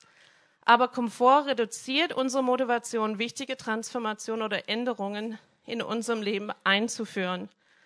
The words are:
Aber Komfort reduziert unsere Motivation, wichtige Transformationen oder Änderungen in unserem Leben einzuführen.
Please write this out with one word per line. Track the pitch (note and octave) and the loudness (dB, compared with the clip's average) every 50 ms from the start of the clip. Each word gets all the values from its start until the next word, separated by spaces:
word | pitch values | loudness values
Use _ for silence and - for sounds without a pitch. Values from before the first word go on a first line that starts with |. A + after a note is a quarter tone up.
| _ _ _ _ - - _ _ _ _ _ _ - | _ _ _ _ -20 -20 _ _ _ _ _ _ 4
Aber | - A#3 A#3+ B3+ B3 | 6 6 6 6 4
Komfort | - B3+ A#3+ A3 - - B3 B3+ C4+ D4 C#4+ C#4 | 0 -2 -4 -4 0 4 6 8 8 8 6 4
reduziert | C4 G#3+ A3+ G3+ - - - - C4 D4 E4+ F4+ - | 0 0 -2 -2 -4 -10 -6 -2 0 2 2 0 0
unsere | - C4 C4 A#3+ C4+ C4 | 0 -2 0 0 0 2
Motivation, | B3 B3+ B3 C4 A3+ A#3+ A#3 A#3 - - A3+ G#3+ G#3+ G#3+ G3 | 2 2 2 2 2 0 0 -2 -2 -2 -2 0 0 0 -2
wichtige | A#3 A#3 - - C4+ B3+ C4 C4 | -4 -4 -4 -8 -8 -8 -8 -8
Transformationen | - A#3 A3 A3+ A3 - - B3 A#3 A3 G#3+ - - - A3+ A3+ A3 | -4 -4 -4 -4 -4 -6 -6 -4 -2 -4 -4 -4 -6 -6 -4 -2 -2
oder | G#3+ G3+ F3+ - - | -2 -2 -4 -4 -4
Änderungen | G#3 A3+ B3 B3 A#3 G#3 G3 G3+ G#3 G#3 G#3+ A#3 A3 - - _ _ _ _ | -4 -2 -2 -2 -2 -2 -4 -6 -6 -6 -6 -6 -8 -10 -14 _ _ _ _
in | - A#3+ A#3 | -8 -6 -4
unserem | - - G#3+ A#3 G#3+ A#3 A#3 A3 | -4 -2 -4 -4 -2 -2 -2 -2
Leben | G#3 G3+ G#3 G3 G#3 G#3 - - - | -2 -2 -2 -2 -4 -6 -8 -4 0
einzuführen. | F#3+ G3 G3+ A3 A3+ - - A3 - - G3+ F#3 F3+ F3+ F3+ G3 G3+ _ _ _ _ _ _ _ | 2 2 4 2 0 -2 -4 -8 -6 -4 -2 -2 -2 -2 -4 -6 -10 _ _ _ _ _ _ _